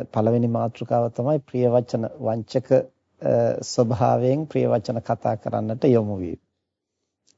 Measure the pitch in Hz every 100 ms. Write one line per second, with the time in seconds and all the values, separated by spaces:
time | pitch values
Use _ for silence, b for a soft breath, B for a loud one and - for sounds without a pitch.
0 | - 113 110 120 117 117 117 - 117 120
1 | 117 117 127 151 - 127 123 123 120 117
2 | 113 - 113 113 110 131 - 131 - _
3 | _ - 139 120 117 - - - 117 113
4 | 123 120 127 143 156 135 123 120 117 113
5 | - 117 117 110 117 110 110 113 147 117
6 | 104 95 87 82 _ _ _ _ _ _
7 | _ _ _